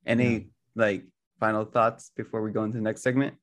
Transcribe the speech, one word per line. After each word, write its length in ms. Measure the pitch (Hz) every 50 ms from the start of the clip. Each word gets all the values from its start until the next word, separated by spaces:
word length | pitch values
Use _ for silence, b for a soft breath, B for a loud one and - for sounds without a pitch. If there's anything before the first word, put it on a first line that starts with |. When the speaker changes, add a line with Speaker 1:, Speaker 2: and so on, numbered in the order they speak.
| _
Speaker 1:
Any, 260 | - 117 117 123 120
Speaker 2:
Yeah. 80 | 117 107 - - _ _ _ _ _
Speaker 1:
like, 280 | 110 113 104 98 92 - - _ _ _ _ _ _
final 240 | 113 110 107 107 107
thoughts 460 | 101 - 123 110 117 117 - - - _
before 260 | - 110 - - 110
we 100 | 107 110
go 120 | 104 110 110
into 120 | 107 117 117
the 40 |
next 200 | 107 110 110 -
segment? 320 | - 131 123 135 139 - - _